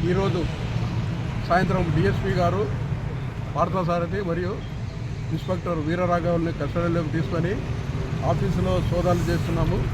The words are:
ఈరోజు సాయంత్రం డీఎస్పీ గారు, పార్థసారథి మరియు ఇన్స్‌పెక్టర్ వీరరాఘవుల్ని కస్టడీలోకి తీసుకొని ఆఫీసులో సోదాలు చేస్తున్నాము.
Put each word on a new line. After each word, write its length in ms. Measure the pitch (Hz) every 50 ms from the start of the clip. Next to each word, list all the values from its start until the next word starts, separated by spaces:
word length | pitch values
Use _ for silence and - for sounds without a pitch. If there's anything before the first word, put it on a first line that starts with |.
| 175 175
ఈరోజు 340 | 180 190 196 190 175 175 156 147 - - - - - - - - - - - - - - - - - - - -
సాయంత్రం 460 | 170 180 190 175 190 185 180 170 147
డీఎస్పీ 340 | 156 190 196 196 - - 196 175 180
గారు, 220 | 175 175 175 190 214 208 - - - - - - - - - - - - - - - - -
పార్థసారథి 640 | 147 165 180 156 190 180 160 175 175 170 170 185 202 202 175
మరియు 220 | 165 165 180 175 202 - - - - - - - - - - - - - - - 156
ఇన్స్‌పెక్టర్ 460 | 156 - - 185 175 - 170 170 160
వీరరాఘవుల్ని 760 | 147 151 175 175 180 180 175 175 165 175 170 170 165 165 160
కస్టడీలోకి 560 | - 151 139 - 127 127 - 165 - 117 -
తీసుకొని 460 | - - 160 - 127 127 - 170 208 254 - - - - - - - - - - - - - 143
ఆఫీసులో 520 | 170 - - 196 - 175 175 185 185 180 170 -
సోదాలు 320 | - - - 180 175 175 165 160
చేస్తున్నాము. 480 | 170 165 151 - 175 170 165 160 175 - - -